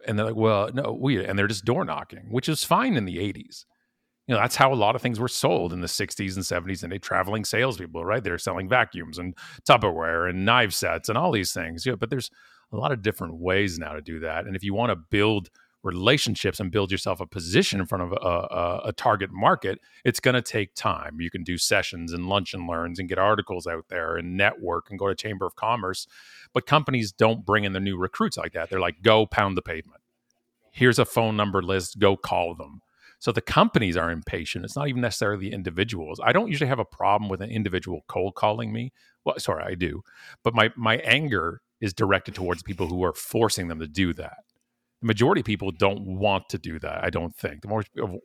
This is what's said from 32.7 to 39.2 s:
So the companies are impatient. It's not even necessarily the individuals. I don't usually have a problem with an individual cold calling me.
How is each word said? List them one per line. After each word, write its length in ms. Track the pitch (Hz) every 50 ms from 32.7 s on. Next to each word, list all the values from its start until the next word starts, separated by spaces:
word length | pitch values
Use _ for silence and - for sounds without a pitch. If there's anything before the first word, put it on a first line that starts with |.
| 71 - - _ _ _ _ - _ _
So 120 | - 120 104
the 80 | 107
companies 560 | - - - 156 208 226 - 127 107 92 82
are 140 | 87 82 85
impatient. 560 | 85 78 - - - 90 80 - - 90 90
It's 100 | - -
not 120 | 139 147 147
even 120 | 123 123
necessarily 480 | 123 110 - - 107 101 104 95 95 101
the 60 | 107
individuals. 640 | 101 87 90 80 87 104 117 110 87 78 76 82 - -
I 100 | 117 127
don't 160 | 196 233 226
usually 200 | 156 139 156 123
have 100 | 135 117
a 60 | 98
problem 460 | - - - 92 98 101 107 107 98
with 100 | 95 87
an 80 | 98 113
individual 540 | 110 107 101 98 92 90 - 92 87 76 -
cold 280 | - - 92 92 98 -
calling 360 | - - 107 107 117 117 107
me. 220 | 107 117 120 131 - _ _ _ _ _